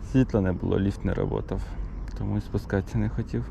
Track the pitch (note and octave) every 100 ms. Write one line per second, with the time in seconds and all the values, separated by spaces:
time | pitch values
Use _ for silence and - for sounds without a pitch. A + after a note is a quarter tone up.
0 | - C3 B2+ A2 F#2 F2 F#2 F#2+ G2 -
1 | G2 F#2 G2 - - - - - - -
2 | - - G2+ G#2 - G#2 - G2+ F#2 A#2
3 | G#2+ - A2 A#2 A#2+